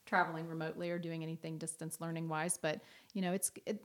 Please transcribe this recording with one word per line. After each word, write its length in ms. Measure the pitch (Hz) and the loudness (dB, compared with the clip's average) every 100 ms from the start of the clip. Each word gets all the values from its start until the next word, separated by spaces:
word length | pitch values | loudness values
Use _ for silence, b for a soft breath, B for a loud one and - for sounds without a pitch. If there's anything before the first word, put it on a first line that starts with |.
traveling 420 | - 185 170 160 165 | 4 6 6 0 -4
remotely 420 | 160 160 - 175 | -2 -2 0 -2
or 80 | 175 | -2
doing 240 | 170 165 | -2 -2
anything 360 | 160 160 165 160 | -4 -4 -6 -4
distance 420 | 160 - 160 - | -6 -4 -6 -4
learning 300 | 165 165 165 | -2 -2 0
wise. 280 | 156 170 - | 0 0 2
But, 220 | 156 202 B B B | 0 0 B B B
you 80 | 196 | 0
know, 120 | 180 | 2
it's, 180 | 190 - - | 2 0 -2
it, 180 | - 208 | -4 -4